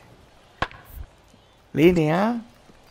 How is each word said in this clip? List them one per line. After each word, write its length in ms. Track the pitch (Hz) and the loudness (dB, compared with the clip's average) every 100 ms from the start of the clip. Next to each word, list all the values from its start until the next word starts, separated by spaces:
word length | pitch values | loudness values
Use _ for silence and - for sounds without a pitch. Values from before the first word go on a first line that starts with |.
| - - - - - - - - - - - _ _ - _ _ _ | -20 -20 -20 -20 -20 -12 -12 -12 -20 -20 -20 _ _ -20 _ _ _
Línea. 640 | 135 165 180 151 170 214 240 214 - - - - | 2 2 4 0 0 -2 -4 -10 -20 -20 -20 -20